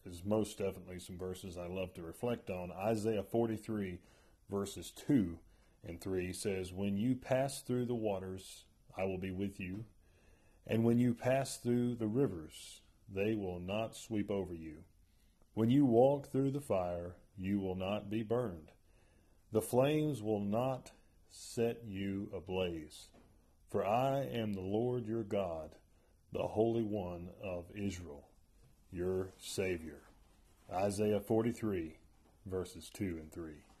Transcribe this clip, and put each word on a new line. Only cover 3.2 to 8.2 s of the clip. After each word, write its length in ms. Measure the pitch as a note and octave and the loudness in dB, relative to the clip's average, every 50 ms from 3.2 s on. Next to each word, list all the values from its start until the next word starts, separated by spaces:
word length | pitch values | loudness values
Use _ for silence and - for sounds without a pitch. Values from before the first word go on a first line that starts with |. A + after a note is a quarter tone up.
| F#2+ | -2
forty-three, 760 | - - A2+ A#2 A2+ A2 G#2+ - - A2 G#2 G2 F#2 F2+ - - - - - - - - _ _ - | 0 2 2 2 2 0 -4 -4 -4 -4 -2 -2 -4 -6 -8 -14 -20 -20 -20 -20 -20 -20 _ _ -4
verses 400 | G2 G2+ G2 - - F2+ - - | -2 -2 -2 -2 -6 -10 -10 -12
two 500 | - - - - D3 B2 F#2+ E2+ E2+ - - - - _ _ _ _ - - | -12 -10 0 4 4 4 4 2 -2 -10 -14 -20 -20 _ _ _ _ -18 -14
and 160 | E2+ E2+ E2+ | -12 -12 -8
three 320 | - G2 F#2+ F#2 F2+ F#2 | -4 -2 -2 0 -2 -2
says, 420 | F#2 - - G#2 F#2+ F#2+ F#2 F2+ F2+ | -4 -4 -2 -2 -2 -2 -4 -6 -4
"When 240 | F#2+ G2+ G2+ G2 | -2 -2 0 0
you 160 | G2 A2+ B2+ B2+ | 2 2 2 0
pass 460 | B2+ - - C3 C3 C3+ C3+ - - | 0 0 0 2 2 2 0 -2 -8
through 240 | - - B2 B2 B2 | -4 -2 0 0 2
the 80 | A#2 B2 | 0 0
waters, 720 | A#2 A2 G#2 G2 F#2+ | 0 0 0 0 -2